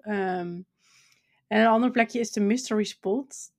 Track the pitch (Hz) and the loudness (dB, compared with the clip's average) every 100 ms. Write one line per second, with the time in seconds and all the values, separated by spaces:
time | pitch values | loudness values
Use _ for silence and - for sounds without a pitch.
0 | 214 202 381 359 175 175 - _ _ _ | -6 -2 -2 -2 -6 -10 -14 _ _ _
1 | _ _ _ _ - 214 226 226 254 247 | _ _ _ _ -2 2 4 4 4 2
2 | 226 240 226 214 202 247 - 214 202 - | 0 -2 -4 0 2 0 0 -2 -2 -4
3 | 185 240 262 - - | -4 -4 -4 -14 -20